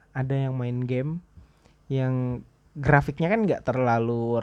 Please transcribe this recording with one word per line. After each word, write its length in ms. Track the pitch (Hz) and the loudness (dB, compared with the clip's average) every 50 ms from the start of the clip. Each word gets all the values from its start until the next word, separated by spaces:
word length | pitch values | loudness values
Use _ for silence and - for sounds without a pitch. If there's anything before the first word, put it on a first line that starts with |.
| - _ _ | -18 _ _
ada 160 | 135 131 131 | -6 -4 -2
yang 240 | 139 135 135 131 131 | 0 -2 -2 -2 -2
main 320 | 127 123 123 123 123 127 | -4 -4 -4 -4 -4 -4
game 320 | 123 127 127 131 151 165 175 - _ _ - - - _ _ _ _ _ _ _ - | -2 -2 -2 -2 -4 -6 -8 -10 _ _ -20 -20 -20 _ _ _ _ _ _ _ -4
yang 560 | 135 135 131 127 131 127 127 123 123 120 - - _ _ _ _ _ 151 | -2 -2 0 0 0 0 -2 -2 -4 -6 -8 -14 _ _ _ _ _ -2
grafiknya 480 | 131 131 147 143 139 - 139 - 160 | 2 4 6 6 4 2 -2 -2 0
kan 160 | 170 214 226 220 | 0 2 2 2
nggak 240 | 180 131 - - | 0 0 0 -2
terlalu 720 | 127 120 127 127 120 117 117 117 117 120 117 117 117 117 117 | -2 -2 0 2 2 2 2 2 0 0 -2 -2 0 -2 -2